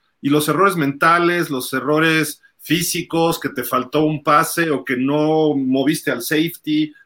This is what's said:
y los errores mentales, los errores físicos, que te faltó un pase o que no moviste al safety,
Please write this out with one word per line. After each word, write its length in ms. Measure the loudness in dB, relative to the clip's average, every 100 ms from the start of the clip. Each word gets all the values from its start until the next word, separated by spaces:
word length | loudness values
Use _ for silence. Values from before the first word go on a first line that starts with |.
| _ _
y 80 | 0
los 200 | 0 2
errores 280 | 2 2 2
mentales, 720 | -2 2 2 4 2 0 -2
los 240 | -4 -4
errores 680 | -6 0 2 2 2 -2 -6 _ _
físicos, 800 | -4 -2 -2 -6 -4 0 0 0
que 80 | -4
te 160 | -6
faltó 400 | -4 -4 -2 0
un 180 | 0 0
pase 480 | 2 2 2 -2 -2
o 140 | -2
que 120 | -2 -2
no 580 | 0 0 2 2 2 0
moviste 540 | 0 2 2 0 -2
al 100 | -4
safety, 720 | -2 -2 -2 -4 -2 -2 -2 -6